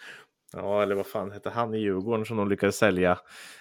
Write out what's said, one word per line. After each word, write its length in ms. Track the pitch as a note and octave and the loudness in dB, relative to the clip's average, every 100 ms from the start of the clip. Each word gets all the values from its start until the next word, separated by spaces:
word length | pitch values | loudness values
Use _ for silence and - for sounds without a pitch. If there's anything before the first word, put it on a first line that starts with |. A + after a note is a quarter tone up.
| - - - _ _ | -20 -20 -20 _ _
Ja, 300 | F#2 G2 G#2 | -8 -2 2
eller 120 | G2+ | 2
vad 120 | G2 G2 | 0 -2
fan 240 | A2 G2 | -6 -6
hette 180 | G2+ G#2+ | -8 -6
han 240 | A2 A#2 | -4 -2
i 40 | A2 | 0
Djurgården 460 | G#2 F#2+ G2+ A2+ G#2+ | 0 0 0 -2 -2
som 100 | A2+ | -2
de 120 | G2+ | 0
lyckades 280 | G2 G2+ - | 2 2 4
sälja 400 | G#2+ F2+ F2+ F2+ - - - - | 4 4 4 2 -2 -20 -18 -20